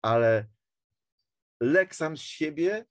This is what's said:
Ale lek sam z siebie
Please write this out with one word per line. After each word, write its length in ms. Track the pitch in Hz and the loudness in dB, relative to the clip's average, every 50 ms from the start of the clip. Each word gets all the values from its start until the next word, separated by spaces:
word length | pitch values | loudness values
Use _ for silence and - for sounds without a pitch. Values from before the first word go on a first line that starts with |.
Ale 440 | - 113 117 117 117 113 113 107 104 107 _ _ _ _ _ _ _ _ _ _ _ _ _ _ _ _ _ _ _ _ _ _ | 0 2 2 4 4 4 4 2 0 -6 _ _ _ _ _ _ _ _ _ _ _ _ _ _ _ _ _ _ _ _ _ _
lek 340 | 117 127 156 190 190 185 - | 0 2 2 2 2 0 -4
sam 220 | - 160 156 160 | -6 -6 -6 -6
z 40 | 143 | -8
siebie 640 | - - - - 156 151 151 151 170 185 208 220 226 _ | -12 -16 -8 -6 -6 -6 -4 -2 -2 -2 -2 -4 -8 _